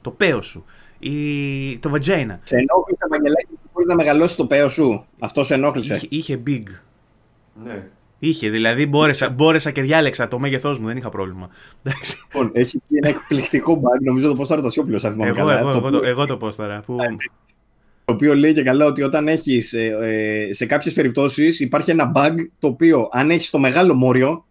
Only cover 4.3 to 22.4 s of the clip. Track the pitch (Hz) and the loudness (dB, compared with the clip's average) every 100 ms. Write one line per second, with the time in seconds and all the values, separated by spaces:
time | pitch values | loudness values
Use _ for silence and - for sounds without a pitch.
4.3 | - 127 143 143 151 143 107 - _ 113 | 2 2 2 2 2 2 0 -6 _ -6
5.3 | - 135 135 143 135 123 98 - 147 156 | -2 0 2 0 -2 -4 -4 -4 -8 -6
6.3 | 127 120 135 101 92 _ _ _ _ _ | -6 -4 -6 -6 -18 _ _ _ _ _
7.3 | _ _ 107 117 104 92 _ _ _ 151 | _ _ -20 -14 -14 -16 _ _ _ -4
8.3 | 160 107 110 113 120 147 143 156 139 131 | -2 -2 0 0 2 2 4 2 2 -2
9.3 | 127 156 160 151 143 135 160 147 123 117 | 2 4 4 0 -4 0 2 2 -2 -4
10.3 | 123 139 131 143 135 110 123 123 98 95 | -4 -2 -2 -4 -4 -6 -8 -8 -8 -8
11.3 | 92 90 - - - 135 135 - - - | -10 -16 -20 -20 -14 -10 -2 -2 -2 -6
12.3 | 139 120 117 123 - _ 147 147 147 - | -2 0 2 0 -2 _ 0 0 -2 -4
13.3 | 143 - 143 160 160 127 127 135 127 147 | -4 0 0 2 2 2 2 2 2 2
14.3 | 135 135 151 131 147 143 104 107 107 113 | 0 0 0 0 -2 -2 -2 -2 -2 -2
15.3 | 98 156 131 135 127 127 - 127 123 143 | 0 2 2 2 0 0 0 0 0 -2
16.3 | 123 110 101 104 104 107 123 120 107 120 | -2 -6 -6 -8 -8 -8 -4 -4 -6 -12
17.3 | _ _ _ _ _ _ _ - 110 147 | _ _ _ _ _ _ _ -4 2 4
18.3 | 143 156 151 131 135 151 135 139 151 151 | 4 4 4 2 4 2 2 -2 0 0
19.3 | 156 147 123 - 120 113 107 113 110 107 | -2 0 0 0 -4 -2 -2 -2 -2 -2
20.3 | 107 104 98 120 147 165 151 143 120 139 | -4 -4 -4 -2 -2 0 0 0 2 0
21.3 | 139 156 165 131 151 147 165 127 135 147 | 2 2 2 0 0 2 2 2 2 2
22.3 | 165 | 0